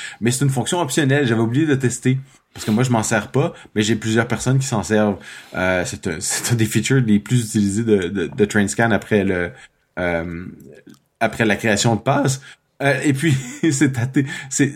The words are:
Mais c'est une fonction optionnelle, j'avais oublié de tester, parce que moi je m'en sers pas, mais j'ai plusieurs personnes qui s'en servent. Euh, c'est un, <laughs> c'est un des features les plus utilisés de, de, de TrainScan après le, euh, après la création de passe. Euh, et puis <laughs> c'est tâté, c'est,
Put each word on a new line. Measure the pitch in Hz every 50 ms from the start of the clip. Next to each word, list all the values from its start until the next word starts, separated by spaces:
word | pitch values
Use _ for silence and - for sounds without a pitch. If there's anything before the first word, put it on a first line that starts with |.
| - - - -
Mais | 101 120
c'est | 127 - 143
une | 135
fonction | 135 127 107 - 185 175
optionnelle, | 170 143 - 170 147 131 135 147 143
j'avais | 110 113 113
oublié | 113 113 120 143 160
de | 151 143
tester, | 135 131 120 - - - 131 131 131 135 - _ _ _ _ -
parce | - -
que | -
moi | 214 113
je | 135 131
m'en | 123 110 107
sers | - 120 104 - -
pas, | - 131 160 170 - - - - -
mais | 104
j'ai | 107 104 117
plusieurs | 107 110 110 110 117 113
personnes | - 113 104 - 127 131 135
qui | 135
s'en | - 120 104
servent. | 92 101 107 107 107 104 95 - - - - - - - -
Euh, | 90 92 92 92 90 85
c'est | - - - - 98
un, | 80
<laughs> | 85
c'est | 90 - - - - -
un | 123
des | 113 113
features | 107 - 113 104 - 135 135
les | 120 110 104 101
plus | - - 127 120 113
utilisés | 104 - 107 101 98 98 110 117
de, | 110 104 98 90 87
de, | 98 98 82
de | 71 69 - 104
TrainScan | 101 - 104 98 98 - - 117 113
après | 107 95 - - 110 104
le, | 95 98 92 87 87 - - - - - _ _ _ _ - 90
euh, | 90 87 87 85 82 87 85 85 92 - - - - - - - - - - _ _ _ _ -
après | 113 107 - - 117
la | 107 101
création | - - 113 101 101 - 117 113
de | 101
passe. | - 131 147 - - 139 135 - - - - _ _ _ _ -
Euh, | 139 139 135 135 -
et | 151
puis | 135 135 160 165
<laughs> | 131 - - - - - - 160
c'est | 143 135 156 139
tâté, | 135 117 117 131 - 147 139 139 - - - -
c'est, | - - 139 135 -